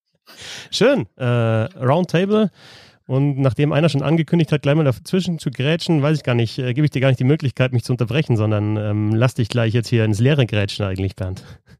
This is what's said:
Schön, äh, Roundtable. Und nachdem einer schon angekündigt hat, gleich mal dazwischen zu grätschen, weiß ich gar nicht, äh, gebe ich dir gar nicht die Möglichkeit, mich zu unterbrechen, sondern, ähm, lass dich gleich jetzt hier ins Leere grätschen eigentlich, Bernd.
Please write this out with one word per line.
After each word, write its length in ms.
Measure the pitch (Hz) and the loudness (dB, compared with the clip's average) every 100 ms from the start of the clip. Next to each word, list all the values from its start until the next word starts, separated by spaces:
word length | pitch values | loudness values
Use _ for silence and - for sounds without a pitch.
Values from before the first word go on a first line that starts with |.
| _ _ _ - - - - | _ _ _ -20 -18 -18 -12
Schön, 360 | - 240 269 113 - | 0 2 2 -2 -4
äh, 80 | |
Roundtable. 1300 | 123 120 113 113 110 - 127 156 180 160 196 214 214 - - - - _ - | -2 0 2 0 -2 -4 0 0 0 0 0 2 0 -2 -20 -20 -20 _ -6
Und 320 | 131 143 135 | -2 0 0
nachdem 340 | 135 120 147 | 0 0 0
einer 160 | 143 165 | 2 2
schon 140 | 139 | 2
angekündigt 500 | 147 165 156 175 156 | 0 0 2 0 2
hat, 100 | 151 | 0
gleich 120 | 139 | 2
mal 100 | 151 | 2
dazwischen 540 | 147 104 - 190 185 165 | 2 -2 -2 -2 -2 -4
zu 120 | - | -6
grätschen, 520 | 117 135 170 - 165 | -4 -2 -2 0 0
weiß 160 | 139 156 | 2 0
ich 60 | |
gar 100 | - | 0
nicht, 240 | 120 113 - | 0 0 -2
äh, 160 | 127 | -4
gebe 100 | 120 | 0
ich 60 | 151 | 0
dir 100 | 139 | 2
gar 80 | 131 | 0
nicht 120 | 127 | 2
die 40 | |
Möglichkeit, 480 | 127 156 135 - 127 | 2 2 0 0 0
mich 120 | 123 | 0
zu 80 | - | -2
unterbrechen, 440 | 123 113 131 160 117 | -2 0 0 0 0
sondern, 400 | 107 107 104 107 | 2 0 0 -2
ähm, 380 | 104 104 107 | -2 -2 0
lass 200 | 110 127 | 2 2
dich 140 | - 117 | 0 -2
gleich 240 | 123 113 | 0 0
jetzt 160 | 117 113 | 0 0
hier 160 | 117 | 0
ins 140 | 110 101 | 2 2
Leere 260 | 123 147 | 2 2
grätschen 400 | 117 104 98 - | 2 0 -2 -2
eigentlich, 300 | 101 92 95 | -4 -2 -4
Bernd. 280 | - 92 92 - - _ - | -4 -8 -8 -14 -20 _ -20